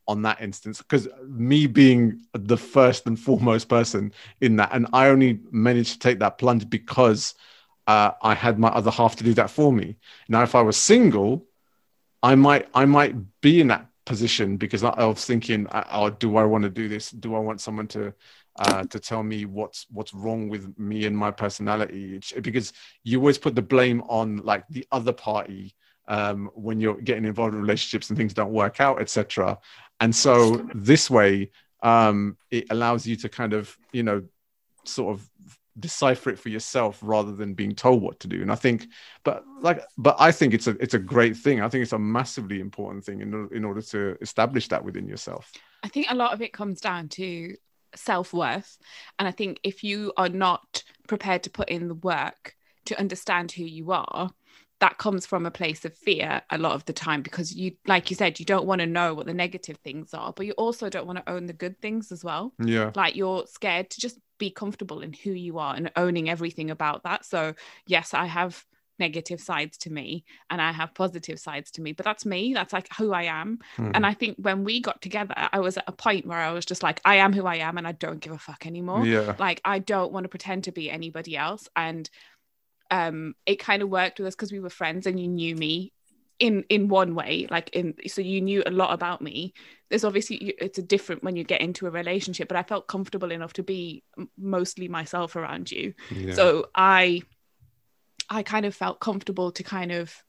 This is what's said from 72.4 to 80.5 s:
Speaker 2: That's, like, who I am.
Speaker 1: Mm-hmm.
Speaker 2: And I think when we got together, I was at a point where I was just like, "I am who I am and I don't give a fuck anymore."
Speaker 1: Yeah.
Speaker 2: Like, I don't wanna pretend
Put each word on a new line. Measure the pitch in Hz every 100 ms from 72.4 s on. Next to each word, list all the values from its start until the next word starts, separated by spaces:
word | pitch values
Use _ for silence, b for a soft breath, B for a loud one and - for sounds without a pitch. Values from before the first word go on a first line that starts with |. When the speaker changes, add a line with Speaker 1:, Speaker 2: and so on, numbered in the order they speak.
| 240
Speaker 2:
That's, | 247 -
like, | 190 -
who | - 214
I | 180
am. | 170 160 190 233 B B
Speaker 1:
Mm-hmm. | 110
Speaker 2:
And | 202 208
I |
think | 208 220 190
when | 196 196 196
we | 240
got | - -
together, | 185 208 202 -
I | - 196
was | 185 190
at | -
a |
point | - 226 196 180
where | 170
I | 160
was | 170 -
just | 180
like, | 165 156 190
"I | 196
am | 196
who | 196 185
I | 165
am | 160 175
and | 170
I |
don't | 165 160 156
give | 156
a | 156
fuck | - 147 165
anymore." | 175 180 190 113
Speaker 1:
Yeah. | 110 104 101
Speaker 2:
Like, | 190 170
I | 190 196
don't | 190 196 180
wanna | 190 185
pretend | 180 196